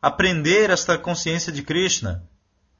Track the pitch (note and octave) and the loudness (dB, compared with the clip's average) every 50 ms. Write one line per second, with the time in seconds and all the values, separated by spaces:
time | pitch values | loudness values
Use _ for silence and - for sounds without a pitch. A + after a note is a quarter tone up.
0 | - C3+ - - F3+ F#3 F3+ D#3+ D3 D#3 F#3 G#3 G#3+ G3+ F3+ E3 - - E3+ D#3+ | -2 -2 0 2 0 2 2 0 2 4 4 4 4 4 2 0 2 0 0 0
1 | - F3 E3+ E3 - E3 E3 E3+ E3 F#3 D3+ C#3 - - D#3 E3+ F#3+ F3+ - - | 0 -4 -6 -4 -4 -4 -4 -4 -4 -4 -6 -8 -6 -2 -2 0 0 0 0 -2
2 | A#2+ G2 F2+ F2+ F2 - _ _ _ _ _ _ _ _ _ | -2 -4 -6 -6 -8 -14 _ _ _ _ _ _ _ _ _